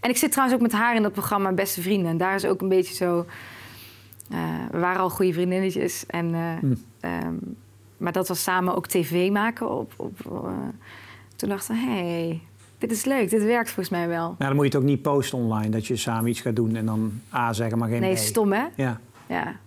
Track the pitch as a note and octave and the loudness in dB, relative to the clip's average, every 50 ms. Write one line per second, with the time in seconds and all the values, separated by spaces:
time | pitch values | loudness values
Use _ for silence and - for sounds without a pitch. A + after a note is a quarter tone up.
0 | - A#3 B3 B3 - C#4+ - C#4 C4+ B3+ B3+ B3 A#3+ A#3 A3 G#3 A3+ A#3+ A#3+ A3+ | 0 2 2 4 2 2 4 4 4 4 4 4 4 4 4 2 2 4 4 4
1 | G#3 G#3 G3+ G3+ F#3+ - G#3 G3+ G3 F#3+ F#3 F3+ G3 G3 - F#3 E3+ F#3 G#3 G3 | 2 2 0 -2 -2 0 0 2 2 2 2 2 0 0 -2 -4 0 2 2 2
2 | F3 E3 E3 E3 F3+ F#3+ F#3+ G3 F#3+ G3 G3 F#3 - F#3+ F#3 F#3 F3+ - - - | 2 2 2 2 2 2 2 2 2 0 0 0 2 4 4 4 4 2 -2 -2
3 | F#3 F3 F3 E3+ E3+ F3 - - - - - - - - - - - - - - | 0 2 2 2 0 -2 -10 -16 -16 -16 -18 -18 -18 -18 -18 -18 -20 -20 -20 -20
4 | - - - - - - - E3 E3 E3 D#3+ D#3+ - - - E3+ F3 F3+ F#3 F#3 | -20 -20 -20 -20 -14 -8 -6 -4 -4 -4 -4 -6 -6 -6 -2 0 0 2 2 2
5 | F#3 F3+ - - G3 F#3 E3 E3+ F3+ F3+ F3+ F#3 F#3+ F#3+ F3 F#3 - F3 - - | 0 0 2 2 2 2 2 2 0 0 0 0 0 0 0 0 -2 -2 -4 -6
6 | - - - E3+ E3+ E3+ E3 E3 E3 E3+ E3 - - C3+ B2 A#2 - - - - | -10 -6 -4 -2 -2 -2 -2 -2 -2 -4 -4 -2 0 0 0 0 -4 -16 -18 -10
7 | - E2+ F2 E2+ E2+ E2+ E2 D2+ - - - - - - - - - - - _ | -8 -6 -4 -4 -4 -4 -6 -6 -8 -10 -12 -14 -16 -20 -20 -20 -20 -20 -10 _
8 | - E3+ E3+ F#3+ F#3 - F#3 D#3 - - F#3 F#3 F3+ F3+ - F3+ - - - F#3 | -4 -2 0 0 0 0 -2 -2 0 0 2 2 2 2 0 -2 -4 0 0 0
9 | E3+ C3+ E3 F3 F3+ F#3+ G3+ G3+ G#3 A3+ A#3 - A#3 - - - A2+ - - - | 0 2 2 2 2 2 2 2 0 0 -2 -2 -4 -4 -4 -4 -6 -8 -10 -10
10 | - - - - - - - - - E2+ - - C2+ - - - - - - - | -10 -10 -10 -12 -10 -10 -8 -8 -6 -6 -6 -6 -6 -8 -10 -12 -18 -20 -20 -20
11 | - - - - - - - - - G#3 G3+ G3 - - A3+ A3+ B3 B3+ A#3 G3 | -20 -20 -20 -20 -20 -20 -10 -6 -4 -4 -4 -4 -4 -4 -4 -2 -2 -2 -2 -2
12 | F3+ E3+ E3+ E3+ E3 E3 E3 E3 - - - - - - - - - A3+ A3+ G#3+ | -2 -2 -2 -2 -2 -2 -4 -6 -8 -14 -20 -20 -20 -20 -8 -6 -4 -2 -2 -2
13 | - C4 C#4 C4+ A3 F3 A3 A3 G#3 G#3+ A#3+ A#3+ A3+ A3+ - - F#3 - F#3 F3 | 0 0 2 2 2 2 2 2 4 4 2 2 0 -2 -4 -6 -4 -2 0 0
14 | E3+ E3+ E3+ E3 E3 E3+ F3 - C#3+ C3+ C#3 C#3+ C#3+ C#3 - C#3+ C3 C#3+ C#3+ C3+ | 0 0 -2 -2 -2 -4 -4 -2 0 2 4 4 4 4 4 4 4 4 2 2
15 | C#3 D3+ C#3+ C#3+ C3 - - B2+ A#2+ A2+ A2 G#2+ G#2+ G#2+ G#2+ A2+ G#2+ - B2+ A2+ | 2 2 2 2 2 0 -2 -2 0 0 2 2 0 0 0 0 0 -2 -2 -2
16 | - - A2+ A2+ A2+ A#2 A#2 - - B2+ A2 A2+ A2+ A2 A2+ A2+ A2 A2 A2 A2 | -2 -2 -2 0 0 0 -2 -2 -2 -2 0 2 2 2 0 0 0 0 0 0
17 | A2 A2 G#2 A#2 - - - C3+ A#2+ A#2 A2+ G#2 A#2 A2+ A2 A#2 A#2 A2 A#2 A#2 | 0 -2 -4 -6 -12 -6 -2 0 0 0 0 0 0 0 0 0 0 0 0 2
18 | F#3 F#3+ F#3+ F#3 - - - A#3 G#3+ G3+ G3 G#3+ C4 E4+ - - C3+ B2+ A#2+ - | 2 2 2 2 0 0 2 2 2 4 2 2 0 -4 -2 -2 -2 -2 -2 -4
19 | - - - - - - E3+ F3 D#3 E3+ - - - | -8 -18 -20 -20 -10 -6 -4 -4 -4 -4 -8 -12 -16